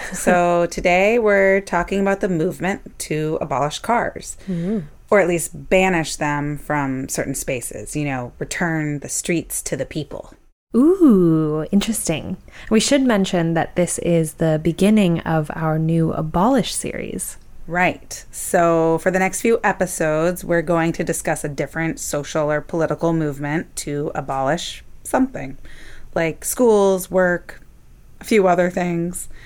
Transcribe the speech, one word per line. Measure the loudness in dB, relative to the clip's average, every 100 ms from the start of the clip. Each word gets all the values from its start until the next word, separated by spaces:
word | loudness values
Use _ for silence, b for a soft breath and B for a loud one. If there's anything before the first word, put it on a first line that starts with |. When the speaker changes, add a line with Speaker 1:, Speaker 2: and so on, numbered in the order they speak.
Speaker 1:
<laughs> | -10
Speaker 2:
So | -4 2 4 4 2 0
today | 0 2 4 4 4
we're | 4 4 4 4
talking | 2 -2 0 0
about | 0 0
the | 0
movement | 0 -2 -2 -4 -6 -8 -12
to | -6 -4 -2 -4
abolish | -2 -2 -2 -4
cars, | -2 0 -2 -6 -12 -12 -8
Speaker 1:
Mm-hmm. | -4 -4 -4 -6 -14 2
Speaker 2:
or | 4
at | 4
least | 0 -4 -10 0
banish | 2 4 2 -2 -4
them | -2 -2 -4 -6
from | -4 -2 -2 -4 -6
certain | -6 -4
spaces, | -6 -4 -6 -6 -10 -8 -6
you |
know, | -4 -4 -8 -10
return | -8 -4 -2 -2 -2 -4
the | -6
streets | -6 -2 -4 -4 -8
to | -6 -6
the | -6
people. | -8 -8 -12 -16 -20 _ _ _ 4
Speaker 1:
Ooh, | 4 8 8 8 6 4 2 -2 0
interesting. | 2 2 -2 -4 -4 -6 -10 -12 B B
We | 2
should | 4 4
mention | 4 2 2 2 2
that | 0 0 0
this | -2 0
is | 2 2 2
the | 0 0 2
beginning | 0 2 4 6 4 2
of | 0 -2 -2
our | -2 -2 0
new | 2 2 2
Abolish | 0 -2 2 2 2 0
series. | -4 -6 -6 -8 -8 -8 -12 -16 -14 -6
Speaker 2:
Right. | 0 0 0 -10 -16 -14
So | -12 0 2 4 4 4 2
for | 2
the | 0
next | 0 0
few | 0 2
episodes, | 2 0 -2 -2 0 0 0 -2
we're | -2 0
going | 2 2 0
to | 0
discuss | -4 -4 -4 -4
a | -4
different | -6 -6 -4 -4 -6
social | -6 -6 -4 -2 0
or | -2
political | -2 -2 -2 0 0
movement | 0 -2 -4 -4 -4 -6 -10
to | -6 -4 -4
abolish | -6 -4 -2 0 0 -4 -12 -16 -16
something, | -4 0 0 -4 -10 -12 -14 B B B B
like | -2 -2 -2
schools, | -4 2 4 6 4 2 0
work, | 2 2 2 -4 -20 -20 -20 -20 -20 -20 -12
a |
few | 0 4 6
other | 4 2
things. | 0 -2 -2 -4 -6 -12 B